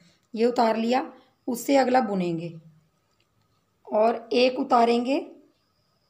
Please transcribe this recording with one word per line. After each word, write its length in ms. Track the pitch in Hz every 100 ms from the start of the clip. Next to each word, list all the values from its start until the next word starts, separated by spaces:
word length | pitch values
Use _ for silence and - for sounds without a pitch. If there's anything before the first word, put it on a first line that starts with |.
| _ _ _ 220
ये 100 | 240
उतार 320 | 240 226 220
लिया, 340 | 226 254 - - _ _ -
उससे 300 | 233 - 277
अगला 240 | 247 254
बुनेंगे 520 | 214 190 175 165 165 - - _ _ _ _ _ _ _ _ _ _ _ 427
और 360 | 220 226 233 -
एक 260 | 247 254 254
उतारेंगे 720 | 269 247 233 233 247 302 - - _ _ _ _ _ _ _